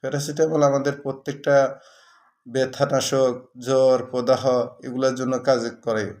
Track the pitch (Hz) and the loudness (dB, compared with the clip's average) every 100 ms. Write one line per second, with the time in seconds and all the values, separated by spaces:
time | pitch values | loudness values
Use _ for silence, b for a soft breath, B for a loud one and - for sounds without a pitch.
0 | 135 143 147 147 156 156 143 139 139 143 | -4 -4 -4 0 0 4 4 4 0 -4
1 | 135 135 - 143 - 139 135 - b b | -8 -8 -10 -6 2 4 4 -2 b b
2 | b b b b - 123 131 131 139 135 | b b b b -8 -2 -2 -2 0 0
3 | 127 135 131 123 - 123 123 131 131 127 | 0 0 0 -2 -12 -16 -2 2 4 2
4 | 110 127 120 127 135 127 117 - - 127 | 0 -4 0 2 2 0 -2 -8 -10 -2
5 | 131 127 127 127 135 127 113 113 - 110 | -2 -2 -4 -2 0 0 0 -8 -6 -4
6 | 101 101 | -4 -10